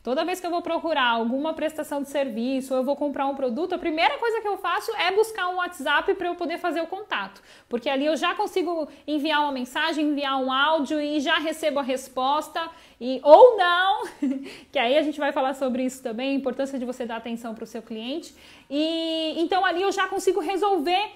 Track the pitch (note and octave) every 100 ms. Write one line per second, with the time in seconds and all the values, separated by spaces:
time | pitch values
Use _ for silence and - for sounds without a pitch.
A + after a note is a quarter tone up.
0 | - C4+ E4 F4+ F4+ F4 F4 E4 D#4+ D4
1 | B3 A#3 A3+ C4 D#4 D#4+ D#4 D#4 D4+ C#4+
2 | C#4 D4 C4+ A3 A#3+ C4+ C4 C4 B3+ C#4
3 | D4 C#4 C4+ C#4 C4 A#3 F4+ F4 E4+ D#4
4 | F#4 - A#4 A4 G#4 G4 F4+ F#4 G#4 G#4+
5 | E4 F#4+ A4 - F4+ F#4 F4 F4 C#4 D4
6 | D#4+ G4 F4 F4 E4+ E4+ F4 D#4 E4 F#4+
7 | G#4+ C#4 G3 - - - _ A#3+ C#4 C4+
8 | D4 D#4 E4+ F#4 G#4 F#4+ F4 E4+ D4 -
9 | - D4+ D4 D4 D4 C4+ B3+ D#4 D#4+ D#4
10 | D4+ C#4+ C#4 C4+ C4 C4 C#4+ D#4+ C4+ D4+
11 | D4 D4+ C#4 E4 D#4+ D#4+ D#4+ C#4 C4 C4
12 | - - C4 D4 D4+ F4 E4 - - -
13 | A#3+ C4 C#4+ D#4+ B4 G#4+ F4 F4 F#4+ G#4+
14 | F#4+ - C#4+ C4+ C#4 - - C#4+ A#3+ D4
15 | D4+ D4 C#4+ D4 C4 C#4 C4+ B3 B3+ -
16 | B3 A3 C4 C#4 C4+ B3 C4+ C#4 A#3+ B3
17 | A#3 A3+ A#3 A#3 A#3 A3 A3+ A#3 A3 A3
18 | A#3 D#4 - - - - - C#4 D#4 E4
19 | E4 D#4+ D#4+ D#4 E4 F#4+ F#4+ E4+ G4 F#4+
20 | F#4+ F#4+ F#4 F#4 D#4+ G4 G4+ G4 C#4+ F#4
21 | G#4+